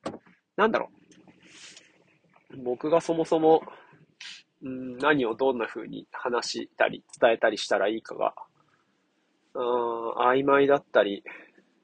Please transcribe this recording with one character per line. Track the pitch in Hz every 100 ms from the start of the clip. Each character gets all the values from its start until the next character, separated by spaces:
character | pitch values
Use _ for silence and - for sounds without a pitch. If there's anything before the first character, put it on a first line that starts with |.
| - - _ _ _ -
な | 214
ん |
だ | 208
ろ | - _ _ _ _ _ _ - - - _ _ _ _ _ _ _
う。 | 135
僕 | 123 123 151
が | 165
そ | -
も | 165 156
そ | 160
も、 | 160 160 - - - _ _ _ - - _ _
う | 139
ー |
ん、 | 131 127 123
何 | 143 151 117
を | 113
ど | 135
ん | 123
な | 107
風 | - 110
に | 107 -
話 | - 127 120 - 117
し | 113 -
た | 110
り、 | - _ -
伝 | 123
え | 113
た | 113
り | 104
し | -
た | 104
ら | 98
い | 113
い |
か | - -
が、 | - - - _ _ _ _ _ _ _ _ _ _ 139
う |
ー |
ん、 | 123 123 120 117 117
曖 | 117 123 131 139
昧 | 139 139
だ | 143
っ | -
た | 117
り、 | 101 98 - - - _ _ _